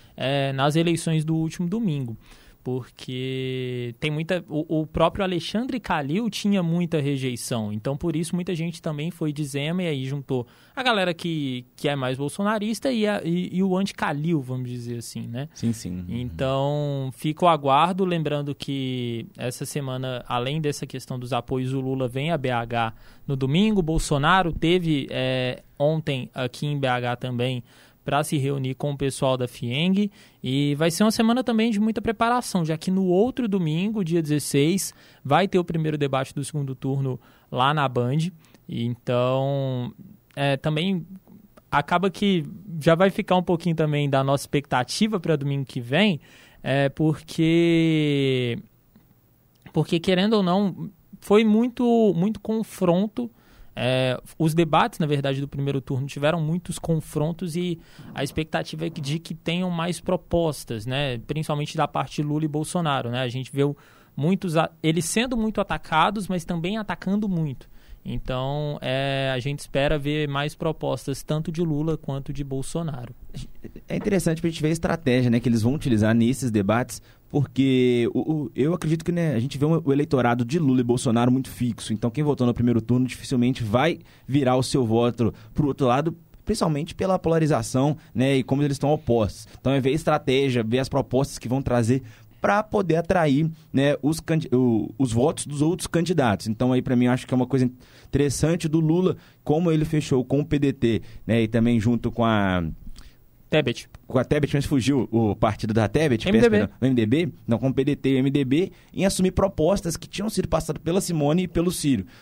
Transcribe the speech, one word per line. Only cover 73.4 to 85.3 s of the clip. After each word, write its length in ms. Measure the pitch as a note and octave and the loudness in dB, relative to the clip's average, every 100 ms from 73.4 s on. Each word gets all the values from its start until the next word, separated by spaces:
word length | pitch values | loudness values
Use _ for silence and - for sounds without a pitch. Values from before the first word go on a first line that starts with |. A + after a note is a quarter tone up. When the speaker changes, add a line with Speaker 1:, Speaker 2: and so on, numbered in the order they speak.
| - - - - - | -12 -14 -16 -16 -6
Speaker 2:
É 100 | F#3+ | -2
interessante 440 | G#3 G3 F3 D#3+ | 2 2 2 0
pra 100 | E3+ | -2
gente 120 | E3 | 0
ver 60 | D3+ | 0
a 40 | |
estratégia, 580 | E3 F#3 - C3 B2 B2 | 0 -2 0 2 4 4
né, 80 | A#2 | 4
que 100 | B2 | 4
eles 140 | A#2 | 2
vão 120 | A2 | 2
utilizar 400 | D3 C#3+ A2 G#2+ | 0 2 4 6
nesses 360 | A#2 A2+ C3+ B2+ | 6 4 2 0
debates, 520 | G#2+ G2 A2+ - - - - - | 0 2 2 0 -8 -16 -20 -4
porque 800 | C#3+ C3+ - C3+ C3 B2+ A#2+ A#2 | -2 -2 2 4 6 4 4 2
o, 180 | B2+ - | 0 -2
o, 180 | D#3 C#3+ | -2 -2
eu 180 | - C#3 | 0 0
acredito 320 | F3 D#3 E3 | 2 0 -2
que, 80 | E3+ | 0
né, 220 | F3 E3 | 0 0
a 40 | A#2 | 0
gente 200 | C3 C3+ | -2 0
vê 80 | D3 | 2
um, 160 | D#3+ | 2
o 80 | D#3 | 2
eleitorado 500 | C#3 D3 C3+ A#2+ A#2+ | 2 4 2 4 2
de 160 | A#2+ E3 | 0 2
Lula 220 | C#3+ B2+ | 4 4
e 40 | |
Bolsonaro 460 | A#2+ A#2+ C#3 A#2 B2 | 4 2 2 4 4
muito 200 | C3 C3 | 2 0
fixo. 420 | - B2 - - | -4 -4 -4 -6
Então, 180 | G#2+ A#2+ | -4 -2
quem 140 | A#2 | -2
votou 220 | D3+ C#3 B2 | 0 2 2
no 80 | |
primeiro 260 | A#2+ A#2+ A2+ | 2 2 2
turno 260 | A2+ B2 B2+ | 2 0 0
dificilmente 560 | - - C3 A#2+ C3 | -4 -4 0 2 0
vai 360 | A2+ A#2 D#3 - - - - | 0 2 2 -2 -10 -20 -2
virar 300 | C#3 B2+ C3 | 2 4 2
o 60 | |
seu 240 | B2+ D3 A#2 | 2 2 2
voto 480 | A2 A#2+ A#2 A2+ | 4 4 2 0